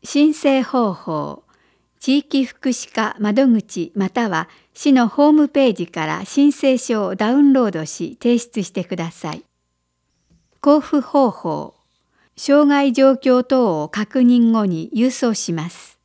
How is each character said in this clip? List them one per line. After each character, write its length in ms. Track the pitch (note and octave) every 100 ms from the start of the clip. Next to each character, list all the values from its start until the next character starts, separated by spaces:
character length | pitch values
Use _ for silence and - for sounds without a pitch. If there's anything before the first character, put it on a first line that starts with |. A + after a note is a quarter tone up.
申 300 | - C#4+ D4+
請 300 | D4+ D4 C4+
方 320 | B3 C4 A3+
法。 500 | F#3 - D#3 D3 C#3+ _ _ _ _ _ _
地 180 | - C#4
域 260 | C#4+ C#4
福 240 | B3+ - -
祉 240 | A#3+ -
課 240 | - G#3+ -
窓 300 | G#3 G#3 C4+
口 420 | A3+ - - E3
ま 160 | - F#3+
た 180 | - A3+
は 220 | E3+ D#3+ _ _
市 180 | - D4
の 160 | C4 A#3+
ホ 220 | - D4
ー 20 |
ム 160 | D4+ D4
ペ 200 | - C4
ー 60 |
ジ 120 | G3 E3+
か 180 | -
ら 220 | D#3 D#3 G3
申 260 | - C#4+
請 240 | C#4 C#4 B3+
書 300 | - A3+ F#3+
を 100 | F#3+
ダ 160 | G#3+
ウ 80 | C4
ン 140 | C#4+
ロ 140 | C4+ A3+
ー 20 |
ド 160 | F3 D#3
し 320 | - E3+ -
提 160 | A#3+ A#3+
出 240 | A#3 -
し 80 | F#3
て 140 | -
く 120 | F3 F3+
だ 140 | E3
さ 220 | - D#3+
い。 100 | D3+ - _ _ _ _ _ _ _ _ _ _ _
交 200 | - D4
付 160 | C#4 D4
方 300 | B3 D4 C4
法。 440 | - E3+ D3+ D3 _ _ _ _ _ _ -
障 320 | - C#4+ D4
害 240 | C#4+ C#4+
状 200 | B3 C4+
況 300 | C4 C4+ B3
等 400 | - C4 A#3+ D#3+
を 60 | D3+
確 300 | - G#3+ C4+
認 320 | B3 B3 A#3
後 160 | A3+ G#3
に 240 | E3 D#3+
郵 180 | B3 B3+
送 220 | B3 B3
し 220 | A3 -
ま 160 | E3 E3
す。 280 | - - _